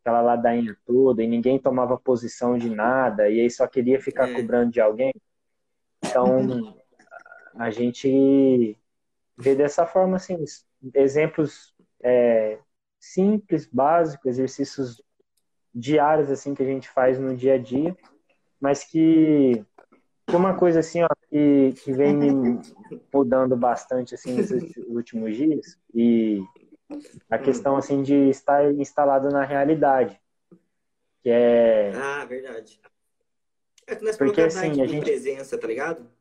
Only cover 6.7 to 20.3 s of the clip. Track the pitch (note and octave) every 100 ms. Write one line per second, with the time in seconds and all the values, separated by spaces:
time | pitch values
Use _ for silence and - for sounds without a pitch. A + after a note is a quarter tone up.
6.7 | - _ _ _ - - - - - A#2
7.7 | G#2+ A#2+ A#2+ C#3 C3+ C3+ C#3 C3+ B2+ A2+
8.7 | G#2+ _ _ _ _ _ _ B2 C3+ C#3+
9.7 | C#3+ E3+ F#3+ F#3 F#3 - F3+ D3 - _
10.7 | _ C3+ C3+ C#3 C3+ D#3 D#3 D3+ - -
11.7 | _ _ _ B2 B2 A#2+ A2+ A2 G#2+ _
12.7 | _ _ _ - - F#3+ G#3+ - D#3 -
13.7 | B2 C#3 E3+ D#3+ C#3+ C3+ B2 C3 - C#3
14.7 | - C3 A#2 _ _ _ _ _ _ _
15.7 | A#2+ A#2+ D3+ D3 D#3 C#3 C3+ - C#3+ C3
16.7 | C3+ B2+ - B2+ C3 C3+ B2+ B2+ C3+ A#2+
17.7 | B2+ D#3+ F#3 _ _ _ _ _ _ C#3
18.7 | C#3 - E3 D#3+ D#3+ D#3 D3+ C3+ A#2+ G#2
19.7 | _ _ _ _ _ -